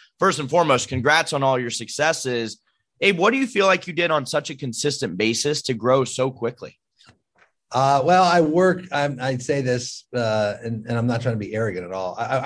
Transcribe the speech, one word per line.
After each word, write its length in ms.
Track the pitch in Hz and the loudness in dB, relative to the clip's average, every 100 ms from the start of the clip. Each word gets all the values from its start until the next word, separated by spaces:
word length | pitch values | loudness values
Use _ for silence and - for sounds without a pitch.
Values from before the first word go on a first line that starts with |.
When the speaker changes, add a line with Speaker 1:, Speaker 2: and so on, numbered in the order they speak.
| _ _ | _ _
Speaker 1:
first 200 | 190 151 | 0 0
and 100 | 139 | 0
foremost, 400 | 170 160 127 - | 2 4 2 0
congrats 460 | 131 131 160 160 | -2 2 2 2
on 80 | 143 | 0
all 160 | 135 127 | 0 0
your 100 | 120 | -2
successes. 880 | - 113 - 151 160 131 120 113 - _ _ _ _ | -8 -8 -2 0 0 -2 -2 -4 -8 _ _ _ _
Abe, 160 | 202 175 | 0 4
what 140 | 202 | 2
do 60 | 269 | 2
you 100 | 254 | 0
feel 200 | 196 190 | 2 2
like 200 | 185 180 | 2 -2
you 60 | |
did 180 | 156 170 | -2 0
on 160 | 156 123 | 0 0
such 240 | 151 147 | -4 -4
a 60 | 143 | -8
consistent 600 | 131 113 147 139 113 90 | -8 -4 -4 -2 -4 0
basis 460 | 110 113 143 151 | 2 2 -2 -2
to 100 | - | -4
grow 300 | 113 120 135 | -2 2 2
so 300 | 127 - 131 | 2 -2 -4
quickly? 480 | 131 117 - - - _ _ - _ _ _ _ _ _ | -2 -6 -6 -16 -20 _ _ -20 _ _ _ _ _ _
Speaker 2:
Uh, 320 | 127 135 139 | 0 4 4
well, 200 | 151 185 | 6 6
I 160 | 180 175 | 6 4
work, 460 | 156 165 185 180 - | 4 4 2 2 -4
I'm, 300 | 143 143 123 | -2 -2 -2
I'd 200 | 131 127 | -4 -4
say 200 | 139 139 | -2 -2
this, 460 | 127 123 120 - - | 0 -2 -4 -14 -8
uh, 420 | 123 113 107 104 101 | -4 0 0 0 -2
and, 200 | 117 117 | -6 -8
and 140 | 113 117 | -4 -2
I'm 80 | 120 | 0
not 140 | 117 | 0
trying 160 | 120 110 | -2 -2
to 20 | |
be 160 | 98 | -4
arrogant 300 | 107 113 90 | -2 -2 -4
at 80 | 87 | -6
all. 240 | 95 92 107 | -6 -6 -6
I, 60 | |
I, 120 | 117 131 | -2 0